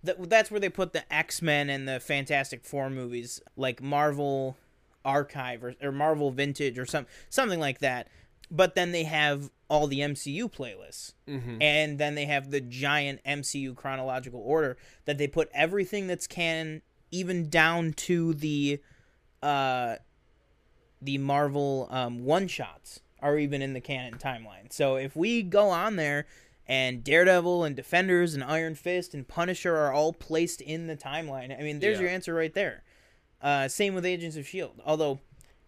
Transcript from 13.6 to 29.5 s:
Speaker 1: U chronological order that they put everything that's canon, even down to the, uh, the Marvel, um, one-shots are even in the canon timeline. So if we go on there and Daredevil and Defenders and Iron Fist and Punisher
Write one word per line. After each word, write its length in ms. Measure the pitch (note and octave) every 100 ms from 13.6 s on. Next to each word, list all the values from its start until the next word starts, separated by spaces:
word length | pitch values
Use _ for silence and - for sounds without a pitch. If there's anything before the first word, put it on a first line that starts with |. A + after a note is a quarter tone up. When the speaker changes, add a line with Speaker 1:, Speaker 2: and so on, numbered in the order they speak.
Speaker 1:
U 140 | C3+
chronological 680 | B2 C3+ C3+ C3 C3 B2+ B2
order 360 | A#2 D#3+ C#3+ B2+ - -
that 140 | - C#3+
they 100 | C#3+
put 200 | D#3+ D3+
everything 560 | C#3 E3 G3+ F3+ G#3 F#3+
that's 180 | F3 -
canon, 560 | F3+ E3 D#3+ D#3+ D#3 - _ _
even 360 | F3 F3+ F3+ D#3
down 440 | E3 D#3+ E3+ E3
to 420 | - - E3+ E3
the, 460 | D3 D3+ D3 C#3+ C#3+ - _ _ _ _ _
uh, 540 | D3 C#3 C3 B2+ A#2+ A2+ _ _ _ _ _ _ _ _ _ -
the 180 | C3+ C#3
Marvel, 680 | C#3 C#3+ D3 C#3+ C#3 C3+ -
um, 340 | B2+ A#2+ A#2+
one-shots 760 | B2+ E3+ F#3+ - G#2 D2 - - _ _
are 180 | C#3+ D3+
even 240 | C#3+ C#3+
in 100 | C3+
the 80 | B2+
canon 380 | C#3 C3+ B2 B2
timeline. 540 | C#3+ A#2+ A2 F#2+ A2
So 240 | - C#3 C3
if 200 | C3+ D#3
we 260 | G#3+ A#3
go 260 | F3+ G3+ G#3
on 260 | F3 G#3+ F#3+
there 300 | D3+ D3 - - - _ -
and 340 | C3 C3 B2
Daredevil 600 | A2 D#3+ F#3 F3+ E3+ F3
and 100 | D#3
Defenders 600 | B2+ - F3 F#3 F3 F3
and 100 | C#3+
Iron 300 | B2+ D#3+ D#3+ D#3
Fist 380 | F3 F3+ F3
and 120 | C#3+ B2
Punisher 480 | - F3